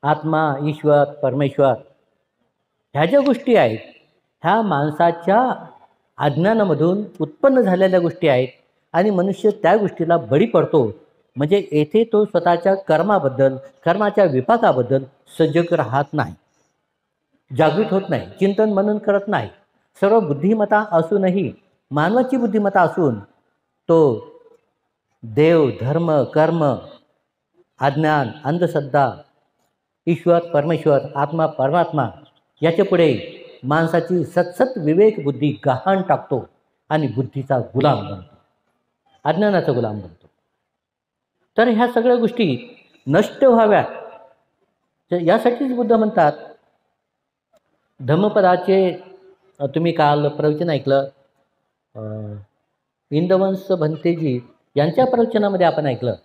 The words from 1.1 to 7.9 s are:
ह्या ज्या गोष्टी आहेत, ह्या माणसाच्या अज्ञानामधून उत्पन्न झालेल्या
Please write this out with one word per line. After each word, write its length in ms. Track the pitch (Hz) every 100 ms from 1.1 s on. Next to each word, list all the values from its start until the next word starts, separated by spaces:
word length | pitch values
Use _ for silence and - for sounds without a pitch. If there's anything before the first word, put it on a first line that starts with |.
| - 135 131 143 139 139 120 - _ _ _ _ _ _ _ _ _ _
ह्या 120 | 139 165
ज्या 140 | 277
गोष्टी 360 | 277 247 - 220
आहेत, 220 | 127 110 - _ _ _ _ _
ह्या 200 | 165 208
माणसाच्या 1040 | 214 147 151 147 170 165 - 202 254 180 - _ _ _ _ -
अज्ञानामधून 840 | 147 139 185 226 202 143 160 196 208 -
उत्पन्न 400 | 151 - 277 262
झालेल्या 400 | 202 180 190